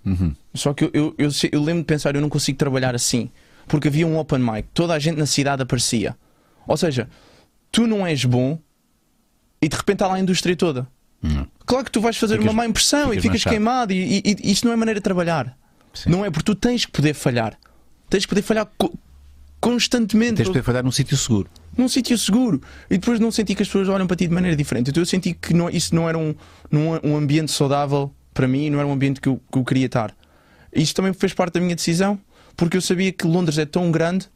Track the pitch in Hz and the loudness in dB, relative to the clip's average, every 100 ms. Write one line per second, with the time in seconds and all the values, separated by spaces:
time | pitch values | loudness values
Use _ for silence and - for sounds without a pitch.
0 | 101 92 85 73 - - 143 139 156 147 | -2 0 -2 -4 -12 -4 -4 0 0 0
1 | 151 - 147 143 - 147 147 170 151 151 | -2 -2 -2 0 -2 0 0 -2 0 -2
2 | 151 143 147 143 143 135 139 131 127 120 | 0 0 0 -2 -2 -2 0 0 -2 -2
3 | - 123 113 - _ - - 151 147 143 | -2 -2 -4 -14 _ -20 -2 0 2 0
4 | 165 160 151 139 120 107 - - 170 156 | 0 0 0 0 0 -2 -4 -2 0 0
5 | 151 151 147 - 139 139 127 127 - 117 | 0 -2 -2 0 0 -2 -2 -2 0 -2
6 | 78 - _ _ _ _ - - 170 123 | -4 -8 _ _ _ _ -4 0 0 -2
7 | 110 - _ _ _ _ _ - 233 214 | -6 -12 _ _ _ _ _ 0 2 0
8 | 180 143 123 123 127 160 _ _ _ _ | -2 0 2 2 0 -4 _ _ _ _
9 | _ _ _ _ _ _ 151 - - 196 | _ _ _ _ _ _ -2 0 -2 0
10 | 196 190 190 180 170 180 175 127 127 _ | 0 0 0 0 0 0 0 -2 -8 _
11 | _ _ 80 71 67 _ - 254 262 226 | _ _ -2 -2 -4 _ -2 -2 0 0
12 | 233 220 220 220 214 220 233 - - 294 | 0 0 0 2 2 2 0 0 2 2
13 | 285 - 214 226 - 220 220 254 226 190 | 2 0 0 2 2 2 2 0 0 0
14 | 185 196 202 202 - 196 240 233 220 214 | 0 0 2 0 0 2 2 0 0 -2
15 | 202 180 170 160 123 - _ _ _ - | 0 0 0 -2 -4 -10 _ _ _ -6
16 | - 175 202 - - 214 240 247 - - | 0 0 0 -2 -2 0 0 0 -2 0
17 | 151 143 147 120 110 - _ - - - | 0 2 0 0 -2 -8 _ -20 -20 -20
18 | - 190 - 202 202 214 160 - - - | -2 -2 2 -2 2 -2 -2 -2 -2 -2
19 | - - - - - - 226 240 - 247 | -20 -20 -20 -20 -20 -4 0 0 0 0
20 | 214 214 240 208 214 185 - 123 127 120 | 2 2 2 2 2 0 0 0 0 0
21 | 131 139 - 107 90 - - - 254 277 | 0 -2 0 0 0 -12 -8 -2 0 0
22 | 233 240 - 214 254 151 - - - 190 | 0 0 2 2 2 0 -4 -20 -2 0
23 | 240 233 226 220 208 196 196 196 190 196 | 0 2 0 0 -2 -2 0 0 0 0
24 | 185 180 175 170 180 151 143 113 127 151 | 0 0 0 0 0 0 0 -2 0 0
25 | 175 185 180 170 - 170 170 165 - 165 | 0 0 -2 -6 0 2 2 -2 0 0
26 | 165 165 156 151 - - - 147 160 160 | 0 -2 -4 -6 -14 -20 -2 0 0 -2
27 | 151 151 147 151 151 - 143 143 143 143 | 0 0 2 0 0 0 0 0 0 -2
28 | 139 - _ - 131 135 151 143 143 139 | -2 -10 _ -2 0 0 0 0 0 0
29 | 139 135 135 127 _ 131 123 131 127 127 | 0 0 -2 -2 _ -2 2 0 2 -2
30 | 107 - _ _ _ _ - - 156 - | -4 -10 _ _ _ _ -6 0 0 0
31 | 190 185 190 - 180 170 180 170 - 170 | -2 0 -2 0 -2 0 -2 0 0 2
32 | 190 202 _ _ - - 170 185 - 180 | 0 0 _ _ -20 -2 0 0 0 0
33 | 190 185 170 175 170 151 151 - 175 160 | 0 0 0 2 2 0 -2 0 0 2
34 | 165 185 - | 0 -2 -4